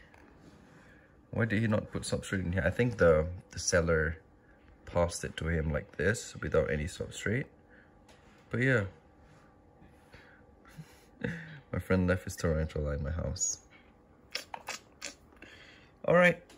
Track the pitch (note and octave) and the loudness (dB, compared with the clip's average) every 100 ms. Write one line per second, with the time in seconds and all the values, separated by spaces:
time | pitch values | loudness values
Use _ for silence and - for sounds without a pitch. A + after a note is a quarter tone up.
0 | - - - - - - - - - - | -10 -20 -20 -20 -20 -20 -20 -20 -20 -20
1 | - - - - A2+ G#2 A2+ G#2+ - - | -20 -20 -10 -2 0 2 2 0 -2 -8
2 | - - - G2 F2 F#2 D#2 F2 B2 A2 | -4 -6 -2 -4 -2 0 0 2 0 4
3 | F2 D#2 D#2+ F2+ - - - F2 E2 E2 | 6 6 4 -4 -14 -8 0 2 2 2
4 | D#2 E2 - - - - - - - E2+ | 0 -4 -12 -20 -20 -20 -20 -20 -6 0
5 | E2+ - - - D#2+ E2+ D#2 D2 - - | 0 -2 -8 -6 -2 0 0 -2 -4 -2
6 | D#2+ A#2+ - - C#2+ - - D2+ E2+ - | 0 0 -4 -10 0 2 2 0 -4 -6
7 | - - - A#2 D#3 - - - - - | -10 -6 -2 -2 -4 -12 -20 -20 -20 -20
8 | - - - - - A2+ C3 B2 F#2+ - | -20 -20 -20 -20 -8 0 2 2 0 -8
9 | - - - - - - - - - - | -20 -20 -20 -20 -20 -20 -20 -20 -20 -20
10 | - - - - - - - - - - | -20 -20 -20 -20 -20 -20 -20 -20 -20 -20
11 | - - - E3 D#3+ D3+ - - - F#2 | -20 -8 -6 -6 -12 -18 -8 -6 0 2
12 | F2+ F2+ - - F2 D#2 D#2 D#2 D2 D2 | 2 0 -2 -4 0 0 0 -2 -4 -4
13 | C#2+ E2 - - - - - - - - | -4 -4 -4 -2 -4 -4 -10 -20 -20 -20
14 | - - - - - - - - - - | -20 -20 -14 -14 -12 -16 -12 -14 -14 -18
15 | - - - - - - - - - - | -18 -18 -20 -20 -20 -20 -20 -20 -20 -8
16 | - F3 F3 E3+ - | 4 6 6 4 -4